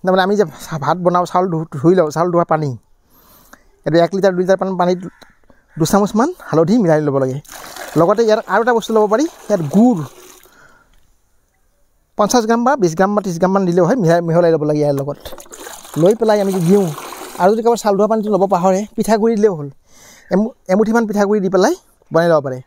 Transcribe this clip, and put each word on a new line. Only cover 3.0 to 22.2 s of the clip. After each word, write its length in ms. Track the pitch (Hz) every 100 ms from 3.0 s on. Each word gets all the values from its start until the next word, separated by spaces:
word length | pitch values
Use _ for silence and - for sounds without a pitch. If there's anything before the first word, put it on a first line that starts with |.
| _ _ _ _ _ - _ _
এইটো 120 | - 160 170
এক 40 | 196
লিটাৰ, 160 | 196 180
দুই 60 |
লিটাৰ 140 | 180 190
পান-, 160 | 190 185
পানীত 200 | 175 180 180 _ - _ _ _ _ -
দুচামুচমান 500 | 160 196 202 208 285 359 -
হালধি 260 | 151 165 233
মিলাই 160 | 180 156 151
ল'ব 80 | 135
লাগে। 140 | 131 135 - - - - - 147
লগতে 220 | 170 208 226
ইয়াত 120 | 220 -
আৰু 80 | 190
এটা 80 | 233 233
বস্তু 120 | - 220
ল'ব 80 | 214
পাৰি, 120 | 220 320 - -
ইয়াত 140 | 208 151
গুড় 260 | 185 240 202 135 - - - _ _ _ _ _ _ _ _ _ _ _ _ _ _ _ _ _ -
পঞ্চাছ 260 | 202 254 214
গ্ৰাম 120 | 233 240
বা 60 | 294
বিছ 100 | 180 160
গ্ৰাম 120 | 190
বা 60 | 208
ত্ৰিছ 120 | 196 165
গ্ৰামমান 200 | 180 196 190
দিলেও 160 | 175 170
হয়, 100 | 262
মিলাই, 180 | 165 170 170
মিহলাই 220 | 165 170
ল'ব 80 | 160 151
লাগে 120 | 151
ইয়াৰ 100 | 147 139
লগত। 180 | 139 143 - - - - - - - -
লৈ 100 | 170 220
পেলাই 180 | 220 208
আমি 80 | 196 190 170
দিওঁ। 180 | 202 185 147 - - - -
আৰু 100 | 180
যদি 100 | 220
কাৰোবাৰ 160 | 233 233
চাউল 120 | 214 196
ধোৱা 100 | 208
পানীটো 200 | 226 208
ল'ব 100 | 196 196
পাহৰে, 260 | 190 180 190 214 -
পিঠাগুড়ি 380 | 202 220 226 226
দিলেও 160 | 214 170
হ'ল, 100 | 143 - _ - - - _
এমু-, 180 | 185 220 - -
এমুঠিমান 300 | 190 220 226 220
পিঠাগুড়ি 320 | 208 202 214
দি 40 | 190
পেলাই 200 | 185 208 359 _ _ _
বনাই 160 | 156